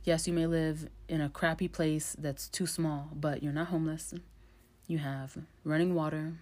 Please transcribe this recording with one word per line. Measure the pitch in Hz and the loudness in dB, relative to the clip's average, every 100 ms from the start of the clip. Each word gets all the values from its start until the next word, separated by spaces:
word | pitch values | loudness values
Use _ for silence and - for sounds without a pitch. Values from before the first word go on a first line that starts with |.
yes, | - 165 175 | 4 2 4
you | |
may | 170 165 | 2 4
live | 165 160 156 151 - - | 4 2 -2 -8 -12 -2
in | 160 | 0
a | 147 | 0
crappy | - 170 165 180 | 0 0 2 -2
place | - 156 156 - - | 2 2 2 -2 -4
that's | 147 135 - | -4 -4 -8
too | - 175 | -2 -2
small, | - 160 143 143 | 0 0 0 -6
but | 131 151 139 | -2 0 0
you're | 147 | 0
not | 147 175 | 0 0
homeless. | 170 160 160 - 175 - - - - - - - | 2 0 -2 -8 -10 -12 -20 -20 -20 -20 -20 -4
You | 160 | -2
have | 143 135 135 160 156 - | 0 -4 -8 -10 -14 -8
running | 151 156 180 | 0 4 4
water | 170 156 156 156 165 | 4 2 0 -4 -8